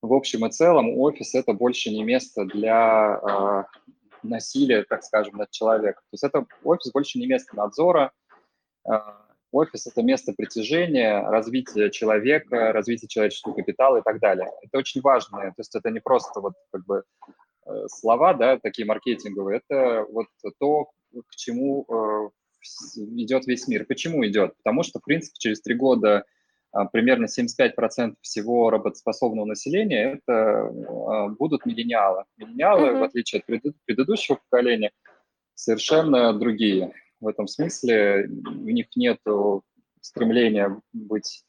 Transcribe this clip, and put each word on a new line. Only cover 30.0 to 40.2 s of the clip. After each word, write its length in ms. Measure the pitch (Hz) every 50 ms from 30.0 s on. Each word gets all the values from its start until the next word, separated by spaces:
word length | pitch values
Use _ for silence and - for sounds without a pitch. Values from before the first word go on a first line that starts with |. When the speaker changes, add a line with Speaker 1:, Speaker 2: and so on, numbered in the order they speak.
| 107 131 135 139 _ -
Speaker 1:
это, 400 | 123 113 110 110 107 110 110 110
а, 600 | 113 113 113 110 117 113 110 110 110 107 104 104
будут 360 | 107 110 135 160 147 131 - 123
миллениалы. 580 | 117 110 117 120 120 113 101 98 92 92 98 _ _ _
Миллениалы, 580 | 107 110 117 123 151 190 208 185 151 139 120
в 0 |
Speaker 2:
Мгм. 80 | - -
Speaker 1:
отличие 360 | - - 120 113 - - 104
от 40 | - -
преду-, 260 | 117 117 _ 147 147 _ _
предыдущего 520 | - 113 113 135 - 214 214 - - 143 -
поколения, 540 | _ _ - 123 123 123 120 110 107 104 _ _ _ - _ _ _ _ _ _ _ _ _
совершенно 800 | - - - 113 110 - - 156 156 160 156 139 123 120 117 110
другие. 600 | 104 120 120 110 104 113 107 98 92 92 87 - - _ _ _ _
В 60 | - 107
этом 180 | 104 - 107 95
смысле 800 | - - 151 170 - - - 123 117 110 104 101 101 98 98 -
у 400 | - - - - - - - 107
них 160 | 117 120 117 _ - -
нету 680 | 123 123 113 - _ 107 104 101 101 104 98 101 _ _ _ _ _ _ _ _
стремления 800 | _ - _ -